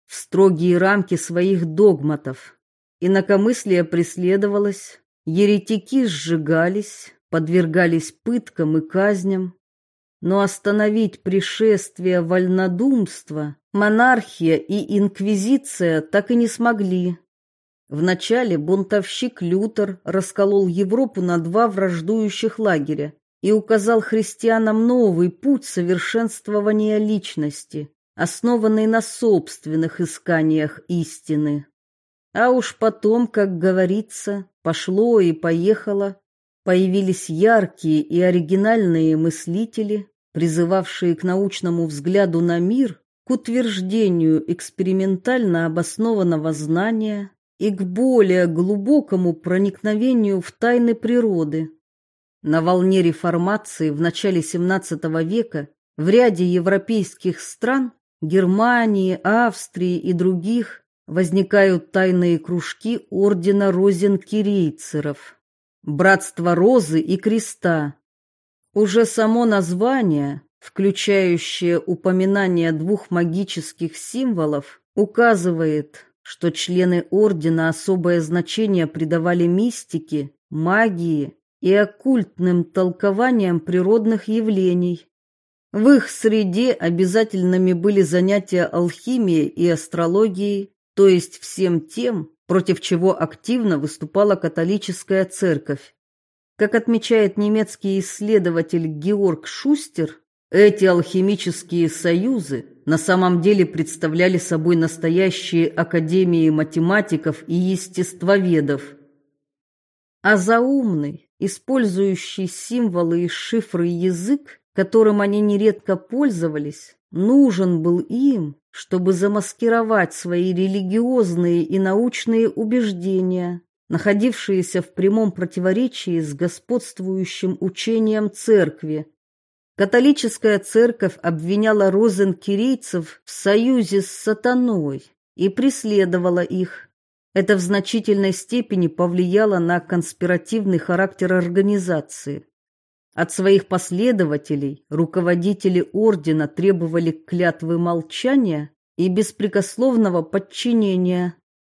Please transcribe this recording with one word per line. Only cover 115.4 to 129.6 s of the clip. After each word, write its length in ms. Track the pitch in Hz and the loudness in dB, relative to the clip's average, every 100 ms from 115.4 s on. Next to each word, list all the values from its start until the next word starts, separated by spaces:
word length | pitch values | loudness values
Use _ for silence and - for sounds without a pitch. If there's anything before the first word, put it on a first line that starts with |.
нередко 540 | 208 202 214 208 - 185 | 0 2 2 0 -2 -4
пользовались, 1000 | - 247 285 180 165 151 147 151 - _ _ | -4 -2 0 0 -2 -4 -8 -10 -20 _ _
нужен 720 | 170 202 277 269 180 185 170 | -2 4 6 4 4 2 2
был 160 | 165 175 | 2 0
им, 580 | - 240 277 233 151 143 _ | -2 0 2 2 -2 -8 _
чтобы 420 | - - 185 180 | -20 -4 0 0
замаскировать 1000 | 180 202 208 196 - 233 233 220 214 170 | 2 0 0 -4 -4 0 2 2 2 0
свои 400 | - 175 175 185 | -4 -4 -2 0
религиозные 1120 | 180 190 196 185 214 240 254 190 170 175 170 | 0 0 -2 -2 0 2 2 2 0 0 0
и 140 | 160 190 | 0 0
научные 680 | 190 196 240 - - 226 226 | 0 0 0 -2 -2 0 0
убеждения, 1160 | - 220 247 214 180 185 190 185 180 175 175 - _ - | 0 -2 0 0 -4 -2 -2 0 -2 -4 -8 -14 _ -6
находившиеся 920 | 165 208 202 247 - - 190 180 180 | -2 0 2 0 -2 -2 -2 -2 -4
в 120 | 175 | -6
прямом 380 | - 185 220 214 | -2 0 2 0
противоречии 880 | 175 175 - 185 196 254 - - 165 | -2 -6 -2 0 0 -2 -4 -4 -4
с 120 | 151 | -4
господствующим 1200 | 143 180 - - 240 - - 185 190 180 - 190 185 | -4 -4 -6 -6 -6 -6 -10 -6 -4 -4 -4 -6 -4
учением 720 | 190 - - 226 220 214 208 | -6 -6 -2 0 0 0 -2
церкви. 760 | - - 208 160 - 156 151 151 _ _ _ _ _ | -4 2 4 4 -2 -6 -6 -8 _ _ _ _ _